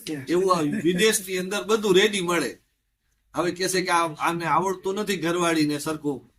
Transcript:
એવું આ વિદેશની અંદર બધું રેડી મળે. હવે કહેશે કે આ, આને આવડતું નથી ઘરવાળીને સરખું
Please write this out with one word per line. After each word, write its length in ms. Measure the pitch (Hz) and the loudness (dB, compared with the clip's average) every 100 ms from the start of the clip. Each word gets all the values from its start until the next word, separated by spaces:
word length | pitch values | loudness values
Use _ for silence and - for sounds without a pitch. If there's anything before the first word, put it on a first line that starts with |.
| - 147 131 | -10 -10 -2
એવું 240 | 175 190 175 | 0 2 2
આ 40 | 147 214 | 0 0
વિદેશની 540 | 165 180 220 214 190 185 | 0 4 2 2 -2 -6
અંદર 240 | 185 202 | -4 -6
બધું 320 | 185 220 208 180 | 0 0 4 4
રેડી 260 | 214 202 | 4 0
મળે. 300 | 175 170 120 - _ _ _ _ _ _ _ 151 | 0 0 -2 -8 _ _ _ _ _ _ _ -4
હવે 160 | 175 | -4
કહેશે 280 | 175 185 180 | -2 -2 -2
કે 100 | 175 | 2
આ, 160 | 170 165 | 2 0
આને 320 | 151 156 170 160 | -2 -2 -2 0
આવડતું 500 | 160 185 185 190 202 | 0 0 -2 -4 -4
નથી 220 | 208 185 | -4 -2
ઘરવાળીને 600 | 165 175 170 160 151 147 | -2 0 2 2 2 0
સરખું 400 | 160 156 147 127 - | -4 -4 -4 -6 -10